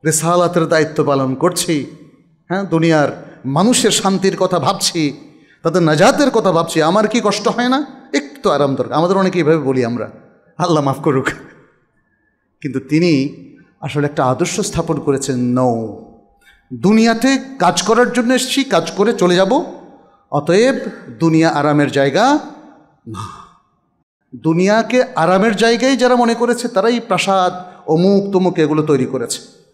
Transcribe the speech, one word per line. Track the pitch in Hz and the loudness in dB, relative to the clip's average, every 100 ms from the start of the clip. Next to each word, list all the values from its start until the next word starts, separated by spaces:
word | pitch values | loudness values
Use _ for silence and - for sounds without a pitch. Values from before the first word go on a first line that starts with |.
রেসালাতের | 156 156 160 175 170 170 160 | -2 -2 0 2 2 0 0
দায়িত্ব | 160 147 - | 0 0 -2
পালন | 139 139 131 | 0 0 -2
করছি, | 131 170 175 - 151 123 - - _ _ _ _ | 0 -2 -2 -4 -4 -4 -16 -20 _ _ _ _
হ্যাঁ, | 185 | -6
দুনিয়ার | 190 160 165 156 143 - - - | -2 0 2 2 0 -4 -18 -12
মানুষের | 127 143 208 254 214 | -4 0 2 2 0
শান্তির | - 190 190 190 175 | 0 -2 0 -2 0
কথা | 185 180 | -2 0
ভাবছি, | 151 196 - 170 147 143 - - _ _ | -2 -2 -4 -2 -4 -4 -20 -20 _ _
তাদের | 165 170 | -2 2
নাজাতের | 165 156 208 285 277 | 2 4 4 4 2
কথা | 226 190 | 2 0
ভাবছি, | 160 175 160 | 0 -2 0
আমার | 156 196 214 | 2 2 0
কি | 240 | 0
কষ্ট | 220 202 220 | -2 -2 -4
হয় | 220 247 | -2 0
না? | 262 294 - - | -2 -4 -12 -6
একটু | 285 - - 196 | -6 -6 -4 -2
আরাম | 143 143 | 0 0
দরকার।" | 127 110 | -2 -2
আমাদের | 135 175 190 | 0 0 2
অনেকে | 185 180 | 0 0
এইভাবে | 151 165 | 2 2
বলি | 135 131 | 0 0
আমরা, | 117 120 104 - - _ _ - | -2 -4 -8 -14 -20 _ _ -6
আল্লাহ | 175 156 | 0 0
মাফ | 139 131 | 0 -2
করুক। | 165 135 - - - - _ _ _ _ _ _ _ _ _ _ | 0 0 -2 -8 -18 -20 _ _ _ _ _ _ _ _ _ _
কিন্তু | 143 131 | -8 -8
তিনি | 131 151 175 143 139 - - - _ _ | -2 0 2 2 0 -8 -20 -20 _ _
আসলে | 143 147 143 | -6 -4 -2
একটা | 147 | 0
আদর্শ | 127 127 175 - | 0 0 -2 -4
স্থাপন | 202 - 165 160 | -4 -4 -4 -4
করেছেন, | - 135 139 127 | -2 -2 -2 -2
"নও, | 123 123 127 117 110 101 - - _ _ _ _ _ | 0 0 0 -2 -6 -12 -20 -20 _ _ _ _ _
দুনিয়াতে | 120 170 220 233 226 254 269 - - | -2 2 4 4 2 0 0 -4 0
কাজ | 175 175 | 0 0
করার | - 226 247 | 0 2 2
জন্য | 254 233 | 0 0
এসেছি, | 254 - - | 0 0 -4
কাজ | 269 170 170 | 0 -2 -2
করে | - 208 | -2 0
চলে | 233 180 180 | 2 2 2
যাব, | 190 269 - - - - _ _ _ | 2 0 -2 -14 -20 -20 _ _ _
অতএব | 147 151 180 247 254 220 - - 120 | -4 0 2 4 0 -6 -12 -18 -2
দুনিয়া | 165 160 165 | 0 2 2
আরামের | 143 147 147 139 | 2 0 2 2
জায়গা | 135 139 151 247 294 - - - - _ _ 117 | 2 0 2 2 2 -2 -18 -20 -20 _ _ -16
না।" | 110 104 - - _ _ _ _ _ _ _ _ 123 | -14 -14 -16 -20 _ _ _ _ _ _ _ _ -6
দুনিয়াকে | 156 165 190 214 220 254 254 - | -2 0 2 2 2 0 0 0
আরামের | 165 190 220 196 | 2 2 2 2
জায়গায় | 233 233 262 269 | 0 2 0 2
যারা | 247 247 | 2 2
মনে | 233 | 2
করেছে, | 233 240 240 240 | 0 -2 -2 -2
তারাই | 190 220 240 | 0 0 0
প্রাসাদ, | 226 180 - 190 180 180 - - - | -2 -2 0 2 0 -2 -16 -16 -2
অমুক | 160 185 202 196 | 2 4 2 2
তমুক | 190 185 175 | 0 0 0
এগুলো | 156 156 | 0 0
তৈরি | 151 139 123 | 2 0 0
করেছে। | 127 117 - - _ _ | -4 -6 -10 -12 _ _